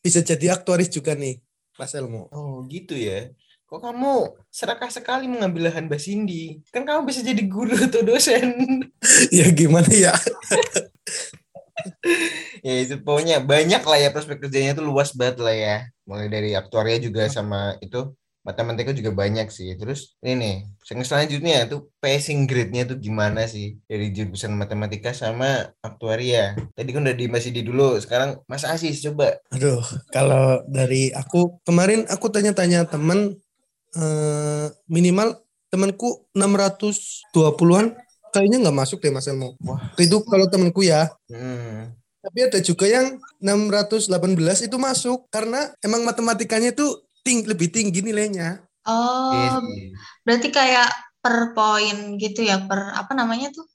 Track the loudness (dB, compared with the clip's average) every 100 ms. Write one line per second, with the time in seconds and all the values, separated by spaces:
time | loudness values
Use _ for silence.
0 | 2 2 2 0 0 0 0 0 0 -2
1 | -4 -4 -6 -8 _ _ _ _ -12 -10
2 | -10 -10 -14 -14 -12 -12 -12 -14 -10 -8
3 | -6 -6 -10 -20 _ _ _ -14 -12 -4
4 | 0 0 0 -6 _ -8 -6 -4 -6 -10
5 | -4 -4 -2 -2 -2 0 -2 -2 -6 -6
6 | -4 -4 -4 -6 -10 -14 _ -8 -2 -2
7 | -2 -4 -2 -2 -2 -2 0 2 2 2
8 | 2 4 4 4 2 0 0 0 -4 _
9 | 4 6 6 6 6 6 6 6 6 6
10 | 6 4 -2 -8 -2 0 0 -2 -6 _
11 | -14 -12 -12 -18 _ -20 _ -14 -14 -6
12 | 0 0 0 -6 -14 -12 -4 -2 -2 -6
13 | -2 0 2 0 4 4 4 2 4 4
14 | 4 0 -8 -10 -4 0 0 -2 0 0
15 | 0 0 -2 0 -2 0 0 -4 -6 _
16 | -14 -8 -6 -4 -2 -4 -2 -2 0 -2
17 | -2 -2 -2 -2 -4 -4 -4 -8 -8 -8
18 | -8 -12 _ _ -12 -6 -4 -4 -4 -4
19 | -4 -2 0 0 -4 -8 -12 -10 -10 -10
20 | -12 _ -4 -2 -2 -6 -10 -18 -12 -8
21 | -2 0 0 -2 0 2 0 -6 -12 _
22 | -2 -2 0 0 0 0 0 -2 -4 -6
23 | -6 0 0 0 -4 -6 -10 -12 _ -6
24 | -4 -4 -6 -6 -6 -4 -4 -4 -4 -6
25 | -8 -4 -4 -2 0 0 -4 _ -18 -10
26 | -4 -2 0 2 2 -2 -10 -10 -6 -2
27 | -2 -2 -2 -2 -4 -6 -4 2 2 2
28 | 0 -2 -2 -6 _ -8 -4 -4 -4 -4
29 | -6 0 0 0 _ -2 0 0 -2 -8
30 | -6 0 2 4 4 2 0 -2 0 2
31 | 0 -2 -2 2 2 -2 2 4 4 2
32 | 0 -4 -2 2 2 2 4 4 2 0
33 | 2 2 0 -4 _ _ _ _ _ -6
34 | -2 0 -2 -2 -2 -4 -6 -10 _ 4
35 | 4 4 2 -2 _ _ _ 0 0 0
36 | -4 -4 _ 0 4 4 2 0 -4 -4
37 | -8 -16 -2 4 4 6 6 6 4 -2
38 | -20 _ -4 2 4 4 4 2 -2 -2
39 | -2 -2 -4 -6 -8 -8 -8 -8 -8 2
40 | 4 4 4 4 4 4 2 4 4 4
41 | 2 -4 _ -12 -8 -8 -8 -10 -12 -18
42 | _ _ -10 0 2 2 0 2 4 4
43 | 2 -2 -18 _ 0 2 2 0 2 0
44 | 0 0 2 2 2 2 -2 -2 -2 -2
45 | -2 -4 _ -4 -4 -4 -6 -4 -2 0
46 | 0 0 0 -2 0 2 2 2 -2 -2
47 | _ _ 0 0 0 0 0 0 -2 -2
48 | -2 -2 -2 -2 -6 -8 _ _ -4 -2
49 | 0 -2 0 0 0 -2 -4 -10 -14 -18
50 | -20 -8 0 2 2 2 4 4 2 0
51 | -12 _ -2 0 0 0 2 2 0 -4
52 | -8 -6 -6 -2 0 0 0 -4 -4 -8
53 | -6 -4 -2 -2 -6 -10 -20